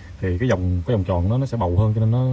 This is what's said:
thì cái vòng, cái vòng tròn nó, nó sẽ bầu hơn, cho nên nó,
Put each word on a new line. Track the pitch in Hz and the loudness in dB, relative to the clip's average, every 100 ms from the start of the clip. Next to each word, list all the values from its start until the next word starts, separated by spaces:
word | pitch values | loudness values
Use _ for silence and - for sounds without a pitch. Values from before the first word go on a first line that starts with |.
| - - | -18 -6
thì | 95 87 | -4 -2
cái | 127 | 0
vòng, | 98 90 90 85 | 0 0 -2 0
cái | 113 | -2
vòng | |
tròn | 92 90 90 | 0 0 0
nó, | 120 | 0
nó | 135 | -2
sẽ | 117 | -2
bầu | 90 90 | 0 2
hơn, | 110 107 | 2 2
cho | |
nên | 110 | 2
nó, | 120 127 | 2 2